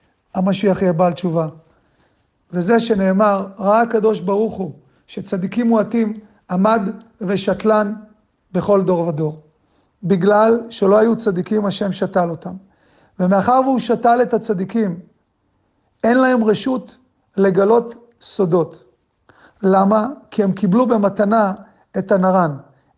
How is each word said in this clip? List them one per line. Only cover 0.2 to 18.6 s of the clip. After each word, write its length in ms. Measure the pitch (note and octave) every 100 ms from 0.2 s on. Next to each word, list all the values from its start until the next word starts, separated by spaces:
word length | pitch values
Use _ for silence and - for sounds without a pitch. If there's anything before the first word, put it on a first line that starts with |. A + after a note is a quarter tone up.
| _
המשיח 480 | F#3+ F#3+ F#3+ G#3 F#3
יהיה 120 | F#3
בעל 200 | E3 F3+
תשובה. 340 | - F3+ E3 D#3 D#3+ _ _ _ _ _ _ _ _ _
וזה 280 | F3 F3 A3+
שנאמר, 680 | A#3 G3+ F#3+ F#3+ G#3+ G3 G3 -
"ראה 220 | G3 A3
הקדוש 380 | A#3 A3+ G#3+ G3
ברוך 360 | F3+ G3+ A3 -
הוא 160 | F3 - _ _ _
שצדיקים 600 | - - G3 F#3+ A3+ A#3
מועטים 520 | A3+ G3 A#3 G#3+ - - _ -
עמד 320 | F3+ G3+ A3+ F#3+ - - _
ושתלן 720 | F#3+ G3 G3+ F#3+ G#3+ G#3+ G#3 A3 - _ _ _ _
בכל 320 | F3+ G3 G3+
דור 240 | F3+ F3 E3+
ודור." 340 | D3+ D#3 D#3 _ _ _ _ _ _
בגלל 580 | E3+ F#3+ G3 G#3 A3+ A#3 A#3
שלא 280 | - G3 G#3
היו 180 | A3+ A3+
צדיקים, 500 | G#3+ F3+ F3+ G#3+ G3+
השם 260 | - G3+
שתל 380 | F#3 F#3 F#3+ E3+
אותם. 240 | E3 F3+ F#3 - _ _ _ _ -
ומאחר 420 | F3+ G3 F#3+ B3+
והוא 160 | C4 B3+
שתל 400 | - A3+ A#3+ A#3+
את 120 | B3
הצדיקים, 680 | A3 A3 F#3 F#3+ A3+ G3+ E3+ - _ _ _ _ _ _ _ _ _
אין 140 | A3+ B3
להם 260 | C4 B3+
רשות 540 | A3 G3+ C4+ B3+ - - _ _ _ -
לגלות 580 | G3 F#3 G3 A#3 A#3 - - _
סודות. 640 | - - F3+ E3+